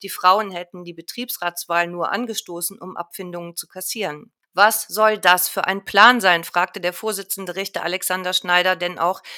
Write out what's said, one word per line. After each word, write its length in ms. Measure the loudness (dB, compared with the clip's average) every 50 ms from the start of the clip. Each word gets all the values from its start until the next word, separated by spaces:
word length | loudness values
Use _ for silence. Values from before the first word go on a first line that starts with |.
die 80 | -14 -12
Frauen 400 | -4 2 4 6 6 6 4 -2
hätten 360 | -4 -10 -10 -10 -12 -14 -14
die 80 | -14 -14
Betriebsratswahl 920 | -14 -14 -14 -10 -10 -8 -8 -8 -6 -6 -6 -6 -6 -6 -2 0 0 0 -2
nur 240 | -2 -4 -4 -2
angestoßen, 680 | -2 -4 -4 -6 -8 -8 -10 -10 -8 -8 -8 -8 -8 -10
um 180 | -14 -12 -10 -10
Abfindungen 580 | -12 -12 -12 -14 -12 -10 -10 -10 -12 -12 -12
zu 120 | -12 -14 -14
kassieren. 640 | -12 -12 -10 -8 -6 -6 -6 -6 -6 -8 -14 -20 _ _ _ _ _
"Was 340 | 4 4 4 4 2 -6 -6
soll 300 | -2 2 2 2 2 4
das 320 | 4 6 6 6 4 -2
für 160 | -4 -2 -2
ein 180 | -2 -2 -4 -6
Plan 380 | 0 6 8 8 8 8 6
sein?", 240 | 4 4 4 2 0
fragte 340 | -2 -2 -2 -2 -2 -2 -4
der 140 | -6 -6 -4
Vorsitzende 640 | -4 -6 -6 -6 -6 -6 -8 -10 -8 -8 -8 -6 -8
Richter 260 | -6 -6 -6 -6 -4
Alexander 480 | -4 -4 -4 -4 -4 -4 -4 -2 -2
Schneider 460 | -4 -2 0 2 4 4 4 4 0 -2
denn 220 | -2 -6 -4 -2
auch 220 | -2 -2 -2 -2 -8 -18 -18